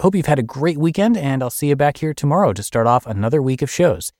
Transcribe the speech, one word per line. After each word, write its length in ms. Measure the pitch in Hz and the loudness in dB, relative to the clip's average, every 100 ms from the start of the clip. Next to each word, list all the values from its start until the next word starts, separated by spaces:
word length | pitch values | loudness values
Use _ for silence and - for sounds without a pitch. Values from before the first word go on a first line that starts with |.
Hope 140 | 190 190 | 0 0
you've 120 | 147 | 0
had 120 | 143 | 0
a 40 | |
great 340 | 110 135 165 147 | -2 -2 -2 0
weekend, 400 | 165 175 214 220 | 0 2 0 2
and 260 | 139 135 | 0 -2
I'll 60 | 127 | -4
see 180 | - 147 | -2 0
you 80 | 139 | 2
back 220 | 147 - | 2 0
here 160 | 156 | -6
tomorrow 400 | 147 143 170 170 | -2 0 2 2
to 100 | 98 | 0
start 240 | - 117 117 | -2 0 2
off 180 | 120 - | 2 0
another 360 | 101 110 151 | -4 0 0
week 200 | 131 131 | 0 -2
of 80 | 143 | -4
shows. 440 | - 170 82 - - | 0 0 0 -6 -16